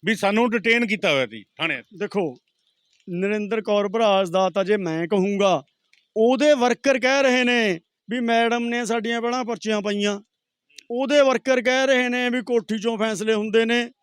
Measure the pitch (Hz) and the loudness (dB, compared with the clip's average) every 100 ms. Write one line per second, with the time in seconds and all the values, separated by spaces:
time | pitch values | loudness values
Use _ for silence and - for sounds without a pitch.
0 | 160 220 202 214 240 220 208 233 233 196 | -2 0 0 2 0 0 0 0 0 -2
1 | 180 143 123 110 98 _ 165 135 113 185 | 0 0 -2 -8 -20 _ -6 -6 -10 -10
2 | 202 196 170 123 _ _ _ _ _ _ | -6 -4 -4 -8 _ _ _ _ _ _
3 | - 175 196 214 208 220 214 208 202 208 | -10 -6 -4 -4 -4 -6 0 0 0 0
4 | 226 196 190 180 185 175 190 214 180 160 | 2 2 2 0 0 0 0 0 0 -4
5 | 170 208 190 202 196 165 - _ _ _ | 0 0 0 2 2 2 -2 _ _ _
6 | _ - 226 254 294 294 240 - 277 262 | _ 2 2 4 4 4 2 2 0 2
7 | 254 269 277 254 247 240 220 170 _ _ | 2 2 2 2 2 2 0 -2 _ _
8 | _ 240 233 233 233 233 233 233 233 233 | _ -6 0 2 2 0 -2 -4 -2 -4
9 | 220 233 233 247 240 233 214 214 208 202 | -2 -4 -4 -4 -4 -6 -4 -2 -2 -2
10 | 202 202 208 _ _ _ _ - _ 240 | -2 -4 -10 _ _ _ _ -20 _ -6
11 | 262 294 269 247 - 254 233 254 269 262 | 2 4 4 2 0 0 2 0 2 2
12 | 247 247 247 240 208 240 214 220 220 226 | 0 -2 -2 -2 0 -2 -2 -4 -4 -2
13 | 220 208 214 220 214 214 226 240 240 _ | -4 -2 -2 -2 2 2 2 0 -2 _